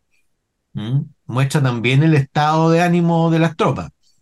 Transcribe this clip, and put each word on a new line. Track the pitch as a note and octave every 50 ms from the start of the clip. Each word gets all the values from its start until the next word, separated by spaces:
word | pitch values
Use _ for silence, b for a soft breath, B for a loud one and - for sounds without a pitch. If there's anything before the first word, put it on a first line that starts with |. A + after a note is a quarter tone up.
| _ _ _ _ _ _ _ _ _ _ _ _ _ _ -
¿m? | - G#2 A2 B2+ C#3+ E3 - - _ _
Muestra | - A2+ B2+ C3+ C3+ - D#3 C3+
también | B2+ A#2+ A#2 G#2+ B2 C3 C#3 D#3
el | D#3+ D#3
estado | C#3+ C3+ - - D#3 D3 D3+ D#3 D#3+ D#3+ E3
de | E3 E3 F3+
ánimo | F3 F3 F3 E3+ E3+ E3+ E3 E3 E3
de | E3 E3
las | E3 E3 D#3+
tropas. | - G#3+ E3 - - E2 - - _ _ _ _ _